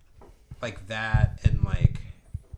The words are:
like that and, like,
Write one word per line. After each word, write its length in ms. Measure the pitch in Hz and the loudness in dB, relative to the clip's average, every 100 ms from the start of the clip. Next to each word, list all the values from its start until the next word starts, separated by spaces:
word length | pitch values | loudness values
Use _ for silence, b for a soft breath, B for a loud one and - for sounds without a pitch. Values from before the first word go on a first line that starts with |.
| - - - - - - | -20 -20 -20 -20 -20 -12
like 260 | 120 98 95 | -10 -10 -10
that 540 | 110 113 110 110 - | -6 0 2 2 2
and, 200 | - - | 2 2
like, 340 | 98 95 - - - - - - - | 0 4 2 2 -10 -16 -14 -16 -14